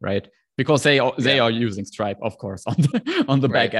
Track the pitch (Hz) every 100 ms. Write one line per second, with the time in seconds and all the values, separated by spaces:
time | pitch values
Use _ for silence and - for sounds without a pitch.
0 | 98 98 - _ _ - 135 143 151 139
1 | 127 - 127 139 117 113 117 98 95 -
2 | 104 101 113 - 101 95 - 120 143 240
3 | 285 370 269 135 131 127 113